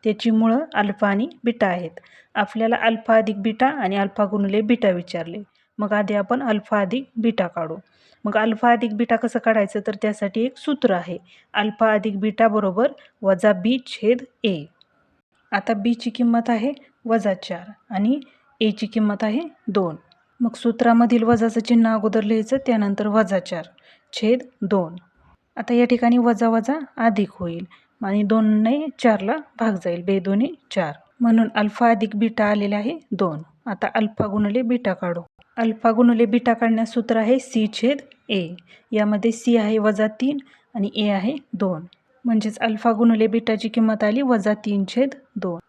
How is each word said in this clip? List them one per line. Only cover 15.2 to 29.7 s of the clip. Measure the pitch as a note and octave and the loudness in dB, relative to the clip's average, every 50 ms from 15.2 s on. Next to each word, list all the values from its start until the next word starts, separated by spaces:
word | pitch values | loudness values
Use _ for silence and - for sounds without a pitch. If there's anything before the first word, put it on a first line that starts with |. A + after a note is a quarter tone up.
| _ _ _ _ _ _ - | _ _ _ _ _ _ -4
आता | G3+ G3 - A#3 | -4 -2 -2 -4
बी | G3+ G3 A#3 A#3 | -2 0 -2 -2
ची | A#3 - A#3+ | -2 -4 -10
किंमत | A3+ - B3 A#3 A#3 A#3 A#3 A#3+ | -4 -2 0 2 2 0 0 0
आहे | A#3+ A3 G#3+ C#4 D4 - - _ _ _ _ | -2 -2 -2 -4 -6 -8 -16 _ _ _ _
वजा | A#3 A3+ A3+ F#3+ G#3 F#3+ F#3+ | -2 -2 0 0 -2 -4 -4
चार | - - F#3 F3 F3+ G#3 G#3 _ _ _ | -6 -12 -12 -12 -12 -18 -20 _ _ _
आणि | A3 F#3+ G3+ A3+ C4 D4 C4+ - _ _ _ _ _ _ | -4 -2 0 0 0 -2 -4 -12 _ _ _ _ _ _
ए | A3+ G#3+ | -2 -2
ची | G#3 G#3+ A3 | 0 -2 -8
किंमत | G#3 - A3+ G#3+ G#3 G#3 G3 A3 | -6 -2 0 0 0 0 -2 -4
आहे | G#3+ G#3+ C#4 E4+ D#4+ - _ _ - | -2 -2 -4 -6 -6 -14 _ _ -4
दोन. | F#3+ G3+ F#3 E3+ D#3 - _ _ _ _ _ _ _ _ | -2 -2 -2 -2 -4 -10 _ _ _ _ _ _ _ _
मग | B3 A3+ A3+ | -4 -4 -4
सूत्रामधील | - - A#3 A3 A#3 A#3+ A#3 A#3 A#3 A#3+ A3 A#3+ A#3+ A3+ | -2 -2 -2 0 2 2 4 4 4 4 4 4 2 4
वजाचं | A3 A#3+ A3 A3+ A#3 A3 A#3 | 2 2 2 2 0 0 -2
चिन्ह | A3 - A#3+ A#3 A3+ A3+ A3 | 0 4 4 4 4 4 2
अगोदर | A3 G3+ A3 A3 A3 G#3 | 0 -2 0 0 0 0
लिहायचं, | G#3 A3 A3 G#3+ A3 C4 C4+ | 2 0 0 0 -2 -2 -4
त्यानंतर | C4+ - A#3 A3 G#3 G3+ G3 G3 G#3 G#3+ | 0 0 0 0 2 0 -2 -2 -2 0
वजा | G3+ A3 A3 F#3 G3 F#3 | 2 2 2 2 0 -2
चार | F3+ - F#3 E3 D#3 - _ _ _ _ _ _ _ _ - | -2 -4 -8 -10 -10 -12 _ _ _ _ _ _ _ _ -8
छेद | - - G#3+ A#3+ B3+ B3+ - _ _ G#3+ | -2 2 2 2 0 0 -10 _ _ -4
दोन. | F#3 G#3 G3 F3 D#3+ E3+ F3+ _ _ _ _ _ _ _ _ _ _ _ | 0 0 0 0 -2 -8 -16 _ _ _ _ _ _ _ _ _ _ _
आता | - A3 - A#3+ | -12 -4 0 2
या | A#3+ A#3+ | 2 4
ठिकाणी | A#3+ B3 A#3 A#3+ A#3+ A#3+ B3 | 4 4 2 4 4 4 4
वजा | A#3 A#3+ A#3 A3 A#3+ A#3 | 4 2 2 2 2 2
वजा | A3+ A3+ A3 A#3+ C#4 D#4+ C#4+ - _ - | 2 0 0 0 -4 -4 -6 -12 _ 0
अधिक | A#3 A#3 G3+ G3+ G3+ F#3 - | 0 0 2 2 -2 -2 -4
होईल | - F#3 E3+ E3 E3+ F#3 - - _ _ _ _ _ A3+ | -8 -8 -8 -8 -8 -12 -14 -18 _ _ _ _ _ -6
आणि | G3 G3 G#3 G#3 | -2 0 0 2
दोनने | G3 A3 A3 A3 G#3+ G#3+ G#3+ G#3+ A3+ C4 D4 D#4 D#4 C#4 - | 2 2 2 4 4 4 4 2 2 0 0 -2 -6 -10 0
चारला | - A#3+ G#3+ G3 F#3+ G3+ C4 D#4 D4 _ _ - | 2 2 2 2 0 -2 -4 -4 -4 _ _ -2
भाग | A3+ A3 | -2 -2